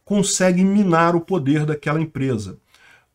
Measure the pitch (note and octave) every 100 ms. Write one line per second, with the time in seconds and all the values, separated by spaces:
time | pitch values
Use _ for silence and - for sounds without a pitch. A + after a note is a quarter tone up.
0 | - G3+ F#3+ - F#3 F3+ F#3+ G3+ F#3+ E3
1 | E3+ F3 E3+ F3+ C3+ D3+ D3+ D3 D3+ D#3
2 | D#3 C3 C3+ A2+ F#2+ F2+ _ _ _ _
3 | _